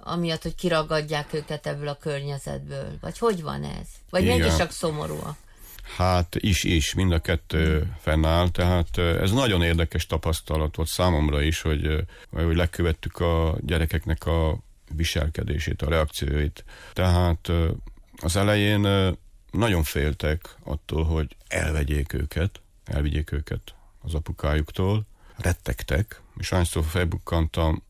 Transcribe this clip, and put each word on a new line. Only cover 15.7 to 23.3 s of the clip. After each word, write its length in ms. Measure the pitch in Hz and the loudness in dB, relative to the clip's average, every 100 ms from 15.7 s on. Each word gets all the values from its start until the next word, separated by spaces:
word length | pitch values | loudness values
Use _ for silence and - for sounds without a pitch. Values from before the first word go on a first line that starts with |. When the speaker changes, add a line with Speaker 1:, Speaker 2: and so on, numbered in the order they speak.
| - | -4
Speaker 2:
a 80 | 71 | 0
reakcióit. 760 | 80 78 - 73 76 73 - - - - | 0 0 -2 -2 0 0 -4 -16 -20 -12
Tehát, 540 | - 92 87 90 82 - | -2 4 4 4 0 0
ö, 220 | 85 82 - - - - - | 0 0 -2 -8 -18 -20 -8
az 140 | 90 90 | -2 2
elején, 480 | 101 104 104 104 | 4 4 4 4
ö, 280 | 101 98 95 82 - - - | 4 4 2 0 -8 -20 -8
nagyon 320 | 85 117 90 | 0 2 2
féltek 720 | 78 73 71 71 78 78 - - | 2 0 -2 0 -2 -2 -6 -16
attól, 400 | - 73 - 76 | -8 -8 -6 -2
hogy 320 | 80 80 71 - - | 0 0 -2 -8 -8
elvegyék 680 | 85 80 78 71 73 69 | -4 -2 -2 0 -2 -2
őket, 480 | 65 69 - 85 - - _ - | -4 -4 -2 -4 -4 -20 _ -6
elvigyék 460 | 73 76 76 80 | -2 -2 -2 -4